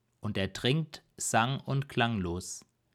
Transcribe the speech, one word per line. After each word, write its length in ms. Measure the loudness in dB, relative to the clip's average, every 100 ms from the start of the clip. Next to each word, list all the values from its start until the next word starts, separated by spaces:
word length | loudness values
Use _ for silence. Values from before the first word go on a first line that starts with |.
| _ _
und 180 | -4 -2
er 160 | -2
trinkt 480 | 0 2 2 -2 -8 -18 -10
sang- 420 | 0 4 4 0
und 300 | -2 -2 0
klanglos. 760 | 0 2 2 0 -2 -6 -12 -14 _ _